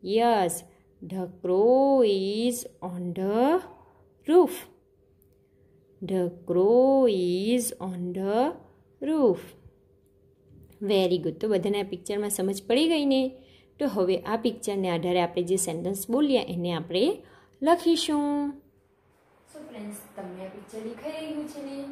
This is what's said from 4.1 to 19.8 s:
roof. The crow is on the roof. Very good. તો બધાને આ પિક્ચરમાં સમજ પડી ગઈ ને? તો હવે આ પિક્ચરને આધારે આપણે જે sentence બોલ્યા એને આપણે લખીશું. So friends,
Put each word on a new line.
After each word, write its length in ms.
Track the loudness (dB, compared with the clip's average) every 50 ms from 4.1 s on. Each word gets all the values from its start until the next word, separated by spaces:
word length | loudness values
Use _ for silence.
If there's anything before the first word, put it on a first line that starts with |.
| _ _ _ 4
roof. 260 | 6 6 6 6 2 -8 -14 -18 _ _ _ _ _ _ _ _ _ _ _ _ _ _ _ _ _ _ _ _ _ _ _ _ _ _
The 300 | -8 -4 -2 -2 -2 -2 -4 -8 -6 -2
crow 600 | 2 2 4 6 6 6 6 6 6 6 4 4
is 680 | 4 2 0 0 0 0 0 0 0 0 0 -4 -8 -8
on 340 | -10 -10 -8 -6 -8 -6 -6
the 420 | -4 -4 -2 0 0 0 0 -2 -8 -16 -20 _ _ _ _ _ _
roof. 380 | -6 -4 0 2 4 4 2 2 -4 -16 -20 -20 _ -20 _ _ _ _ _ _ _ _ _ _ _ _ _ _ _ _ -20 -20 -20 -20 -16 _ -2
Very 340 | 0 2 4 4 4 2 0
good. 160 | -2 -4 -6
તો 140 | -4 -2 0
બધાને 320 | 0 0 0 0 -2 -2
આ 40 | -4
પિક્ચરમાં 460 | -6 -8 -12 -8 -6 -6 -4 -4 -4
સમજ 340 | -4 -2 -2 -4 -4 -6 -4 0
પડી 200 | 2 2 2 2
ગઈ 180 | 2 2 2
ને? 240 | 2 2 2 2 -2 -4 -10 -20 -20 -20 -20 _ _ _ _
તો 80 | -4 -2
હવે 300 | 0 0 0 0 0 -2
આ 200 | -2 -4 -4 -2
પિક્ચરને 520 | -2 -2 -4 -2 -6 -6 -4 -2 -2 -2
આધારે 320 | -2 -2 0 0 2 2
આપણે 220 | 0 0 0 -4 -2
જે 120 | 0 0
sentence 560 | -2 0 -4 -4 -6 -6 -6 -6 -6 -6 -2
બોલ્યા 300 | 0 0 2 2 2 0
એને 320 | 0 -2 -6 -4 -4 -4 -4
આપણે 500 | -4 -6 -4 0 0 0 0 0 -4 -8 -20 -20 -20 _ _ _ _
લખીશું. 880 | 2 2 2 2 4 2 2 2 2 -2 -2 -2 0 -2 -2 -2 -2 -4 -6 -10 _ _ _ _ _ _ _ _ _ _ _ _ _ _ _ _ _ _ -20
So 60 | -20 -20 -18
friends, 280 | -14 -14